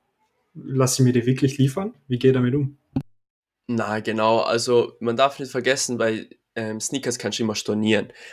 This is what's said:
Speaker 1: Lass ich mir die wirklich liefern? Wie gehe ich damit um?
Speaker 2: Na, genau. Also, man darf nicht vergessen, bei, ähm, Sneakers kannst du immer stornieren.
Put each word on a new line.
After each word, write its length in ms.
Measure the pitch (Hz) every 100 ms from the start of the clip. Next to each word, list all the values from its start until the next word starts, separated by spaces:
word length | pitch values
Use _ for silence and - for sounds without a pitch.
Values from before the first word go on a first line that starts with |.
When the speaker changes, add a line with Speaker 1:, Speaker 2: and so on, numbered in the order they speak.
| _ _ _ _ _
Speaker 1:
Lass 440 | 156 - 131 131 -
ich 60 |
mir 80 | 127
die 100 | 120
wirklich 320 | 120 131 135 -
liefern? 380 | 135 190 202 - _
Wie 100 | 123
gehe 120 | 131
ich 40 |
damit 200 | 127 123
um? 220 | 143 139 - _ - - _ _ _ _ _ -
Speaker 2:
Na, 320 | 117 104 107
genau. 400 | 110 110 110 113
Also, 520 | - 117 123 120 - -
man 160 | 117 117
darf 220 | 139 139
nicht 120 | 131
vergessen, 460 | 127 117 135 - 117
bei, 320 | 113 110 - - _
ähm, 240 | - 110 110
Sneakers 400 | - 135 113 -
kannst 200 | 107 -
du 60 |
immer 100 | 110
stornieren. 580 | 104 - 107 107 104 - - -